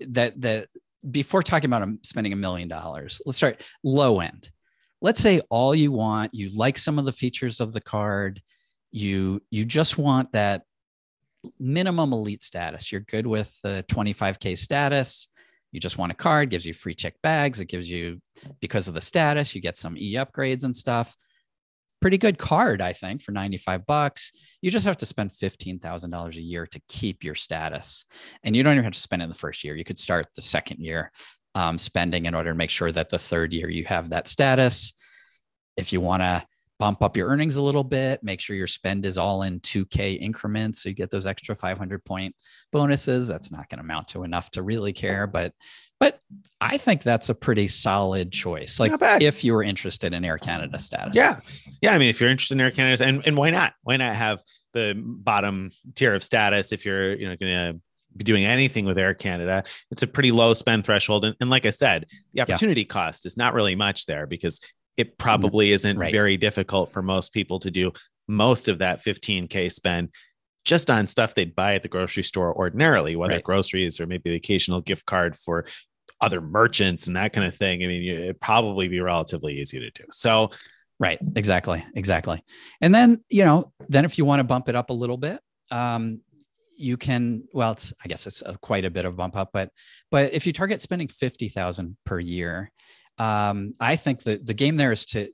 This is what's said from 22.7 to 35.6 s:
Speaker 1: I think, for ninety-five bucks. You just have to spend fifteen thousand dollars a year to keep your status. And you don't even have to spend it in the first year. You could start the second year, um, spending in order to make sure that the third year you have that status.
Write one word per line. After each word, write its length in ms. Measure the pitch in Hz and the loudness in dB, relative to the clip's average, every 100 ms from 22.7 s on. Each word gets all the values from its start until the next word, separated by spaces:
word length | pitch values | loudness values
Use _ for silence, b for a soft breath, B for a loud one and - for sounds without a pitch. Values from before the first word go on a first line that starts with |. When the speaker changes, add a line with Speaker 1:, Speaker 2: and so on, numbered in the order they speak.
| 98 | 2
Speaker 1:
I 120 | 90 | -2
think, 280 | 90 92 127 | -4 -8 -8
for 100 | - | -8
ninety-five 540 | 101 98 95 - 92 98 | -6 -4 -4 -4 -4 0
bucks. 460 | 147 143 - - b b b | 0 0 -2 -10 b b b
You 80 | 185 | -2
just 160 | 214 202 | 0 0
have 120 | 175 | -2
to 80 | - | -4
spend 260 | - 101 | -6 -6
fifteen 460 | - 98 - 92 92 | -4 -6 -6 -10 -10
thousand 320 | 85 87 87 | -10 -10 -10
dollars 260 | 85 85 82 | -10 -10 -12
a 40 | |
year 260 | 85 85 82 | -10 -10 -10
to 140 | - - | -14 -16
keep 360 | - 107 90 | -8 -8 -6
your 120 | 76 76 | -10 -10
status. 720 | - 80 80 76 - - - B B B | -8 -6 -6 -8 -8 -10 -12 B B B
And 120 | - 113 | 0 4
you 80 | |
don't 100 | 139 | 6
even 100 | 143 | 4
have 100 | 113 | 2
to 60 | 92 | -2
spend 220 | - 92 | -2 -4
it 40 | 85 | -6
in 40 | |
the 60 | 82 | -8
first 280 | 78 - | -10 -10
year. 120 | 73 76 | -10 -10
You 100 | - | -8
could 140 | 92 | -6
start 280 | - 87 78 - | -2 -2 -2 -6
the 60 | |
second 380 | - 80 - - | -2 -2 -4 -8
year, 320 | 80 82 78 B B B _ 98 | -8 -6 -8 B B B _ -2
um, 220 | 85 82 | 0 0
spending 480 | - 92 85 87 85 | -2 0 0 0 -2
in 100 | 82 | -2
order 160 | 82 | -2
to 60 | 82 | -2
make 120 | 82 | -2
sure 200 | - 85 | -2 -2
that 180 | 80 80 | -2 -2
the 100 | 85 | -4
third 340 | - 85 80 | -2 -2 -2
year 160 | 82 82 | -2 -4
you 160 | 82 85 | -6 -4
have 240 | 90 82 | -4 -2
that 180 | 82 - | -4 -2
status. 640 | - 139 131 127 123 - b b b b b _ _ | 2 4 4 4 2 -2 b b b b b _ _